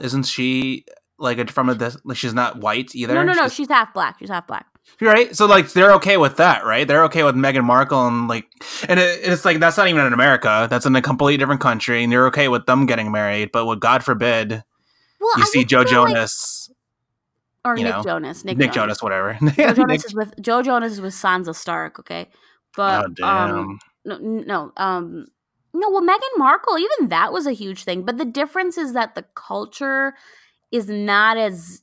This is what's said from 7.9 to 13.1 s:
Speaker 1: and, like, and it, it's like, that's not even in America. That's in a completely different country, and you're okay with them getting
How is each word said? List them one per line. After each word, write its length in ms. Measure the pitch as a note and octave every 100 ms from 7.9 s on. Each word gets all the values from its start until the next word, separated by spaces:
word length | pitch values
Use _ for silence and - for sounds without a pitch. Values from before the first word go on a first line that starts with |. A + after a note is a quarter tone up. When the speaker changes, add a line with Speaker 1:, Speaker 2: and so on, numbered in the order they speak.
| C3+ B2
Speaker 1:
and, 200 | A#2+ A#2+
like, 180 | A2+ - _ - - -
and 120 | F3+
it, 200 | F3+ F3
it's 200 | F3+ F3 F#3
like, 140 | D#3
that's 180 | E3+ F3+
not 100 | F#3
even 180 | D#3+ C3+
in 80 |
America. 540 | A#2+ C#3 B2+ A2+ A2 A#2
That's 160 | B2 C#3
in 100 | C3
a 60 |
completely 360 | C#3+ C3+ C#3+ C#3+
different 240 | C#3 C3+
country, 420 | C3 A2 - A#2
and 80 | A#2+
you're 160 | B2 B2+
okay 200 | D3 C#3
with 180 | A#2+ -
them 180 | C3 B2+
getting 260 | A2+ G#2+